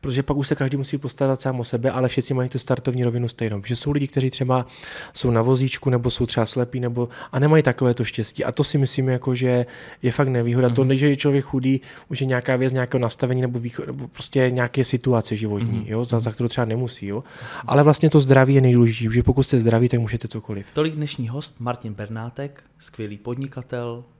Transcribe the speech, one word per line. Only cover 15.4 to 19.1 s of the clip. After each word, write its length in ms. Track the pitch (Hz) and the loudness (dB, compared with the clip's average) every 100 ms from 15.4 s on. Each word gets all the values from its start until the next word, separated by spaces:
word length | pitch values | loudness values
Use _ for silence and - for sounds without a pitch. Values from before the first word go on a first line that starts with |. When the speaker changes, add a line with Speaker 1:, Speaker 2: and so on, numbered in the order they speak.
| 110 104 113 113 | -2 -2 -2 -4
Speaker 2:
Mhm. 60 | 110 | -4
Speaker 1:
jo, 160 | 110 | -4
za, 160 | 120 120 | 0 0
za 100 | 117 | 0
Speaker 2:
Mhm. 40 | |
Speaker 1:
kterou 140 | 107 120 | -2 -4
třeba 160 | - | -2
nemusí, 420 | 113 113 123 - 98 | -2 -2 -6 -8 -8
jo. 180 | 104 - - | -8 -8 -18
Speaker 2:
Jasně. 180 | - - 117 | -16 -12 0
Speaker 1:
Ale 160 | 127 | 6
vlastně 280 | 147 147 160 | 6 6 6
to 100 | 151 | 4
zdraví 340 | 135 135 131 | 6 6 8
je 60 | 139 | 6
nejdůležitější, 540 | 131 120 117 113 113 | 6 6 6 4 0